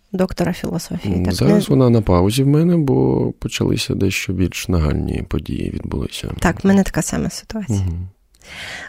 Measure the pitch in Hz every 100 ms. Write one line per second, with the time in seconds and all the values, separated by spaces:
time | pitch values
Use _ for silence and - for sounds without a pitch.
0 | _ 190 185 - 175 180 - 170 - 175
1 | 101 90 90 87 131 208 - 135 127 117
2 | 101 87 98 127 135 147 170 170 139 131
3 | 131 127 123 - 123 - 92 104 - 98
4 | 95 - - 92 87 - - 90 76 71
5 | 69 - - - - - - - - -
6 | - - - - 180 - 196 196 185 156
7 | - - - - - 220 175 101 92 85
8 | 92 _ _ _ - - - -